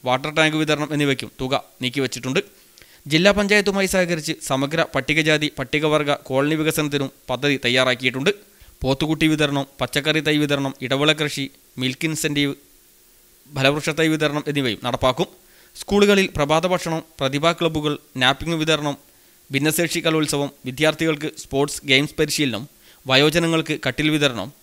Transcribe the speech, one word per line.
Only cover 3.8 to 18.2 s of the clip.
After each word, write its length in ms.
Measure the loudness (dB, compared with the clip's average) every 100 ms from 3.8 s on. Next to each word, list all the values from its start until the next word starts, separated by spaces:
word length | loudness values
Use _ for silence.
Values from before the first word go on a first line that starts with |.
| 0
സഹകരിച്ച് 460 | 0 0 -2 -4 -8 -2
സമഗ്ര 400 | -2 0 -2 -2
പട്ടികജാതി 560 | -2 0 0 2 2 0 -4
പട്ടികവർഗ 540 | -4 0 2 2 0
കോളനി 400 | -2 0 0 0
വികസനത്തിനും 560 | 0 0 0 0 0 -2 -6 -8
പദ്ധതി 300 | -2 0 0
തയ്യാറാക്കിയിട്ടുണ്ട്. 920 | 2 4 2 2 -2 0 -2 -2 -10 _ -20 -6
പോത്തുകുട്ടി 440 | -2 0 0 2 2
വിതരണം, 400 | 2 0 0 -6 -6
പച്ചക്കറി 400 | -4 -2 0 0
തൈ 180 | 0 0
വിതരണം, 360 | 2 0 -2 -6
ഇടവിള 300 | -4 0 2
കൃഷി, 380 | 0 -2 -4 -8 _ _ -6
മിൽക്ക് 280 | -6 -4 -4
ഇൻസെന്റീവ്, 460 | -4 -2 0 -2 -4 _ _ _ _ _ _ _ _ -12 2
ഫലവൃക്ഷ 340 | 2 2 -2
തൈ 180 | 0 2
വിതരണം 360 | 2 0 -2 -4
എന്നിവയും 300 | -2 -2 -2
നടപ്പാക്കും. 420 | -4 0 0 0 -4 -6 _ -20 -20 -18
സ്കൂളുകളിൽ 480 | 0 4 6 4 2 -2
പ്രഭാത 300 | 0 2 2
ഭക്ഷണം, 360 | -2 -2 -6 -8 -6
പ്രതിഭാ 320 | -4 0 0
ക്ലബ്ബുകൾ, 460 | 0 -2 0 -2 -4 _
നാപ്പിംഗ് 380 | 0